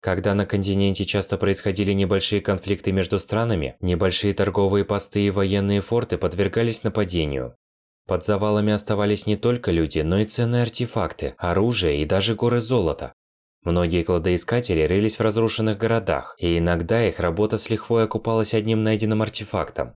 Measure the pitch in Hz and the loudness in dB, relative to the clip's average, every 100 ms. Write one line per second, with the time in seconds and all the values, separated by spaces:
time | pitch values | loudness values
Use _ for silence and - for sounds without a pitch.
0 | - 90 98 101 98 101 98 98 98 95 | -2 -2 0 0 0 -2 0 2 2 0
1 | 98 104 95 98 98 98 - 95 98 98 | -2 -2 -2 -2 0 0 -2 -2 0 0
2 | 95 95 - 104 95 95 - 98 - 95 | 2 0 0 -2 0 -2 -2 -2 0 0
3 | 90 101 - 104 117 101 69 - 90 87 | 0 -2 -2 -2 0 0 -2 -4 -2 2
4 | 95 87 104 95 101 95 98 101 98 101 | 2 2 0 2 0 2 2 2 2 -2
5 | - 104 101 98 98 101 101 101 95 117 | 0 0 0 2 0 2 2 0 0 -2
6 | 117 82 87 87 101 - 117 110 113 113 | 0 -2 -2 0 0 2 0 0 -2 -2
7 | 101 87 76 67 62 - _ _ _ _ | -2 0 -2 -2 -6 -12 _ _ _ _
8 | _ 90 - 101 104 104 104 107 - 104 | _ -2 0 0 2 2 2 0 0 0
9 | 101 104 - 104 117 123 120 85 78 78 | 2 0 0 0 0 0 0 0 2 0
10 | 78 92 107 - 117 120 120 - 120 - | 0 2 0 0 0 0 0 -2 -4 -2
11 | 87 - 67 - 87 87 113 110 87 71 | -4 -4 -8 -4 -2 2 2 2 0 0
12 | 76 95 98 110 120 120 117 127 85 71 | 0 0 0 0 0 0 2 0 0 -2
13 | 69 - _ _ _ _ - 85 87 87 | -8 -14 _ _ _ _ -2 2 2 2
14 | 82 90 82 87 - 120 120 85 78 92 | 2 0 2 0 0 -2 0 0 2 2
15 | 107 - 110 107 113 107 110 104 113 113 | 2 0 0 2 0 0 -2 0 0 0
16 | 98 73 - - 87 85 85 87 85 113 | 0 -2 -4 -4 0 2 2 0 0 2
17 | 110 - 87 82 107 110 - 110 - 117 | 2 0 -2 0 0 0 -2 -4 0 0
18 | 110 110 113 113 107 113 110 110 110 107 | 0 -2 -2 0 0 0 0 0 2 2
19 | 107 107 107 - 107 98 78 - 62 | 2 0 0 -4 -6 -4 -4 -4 -8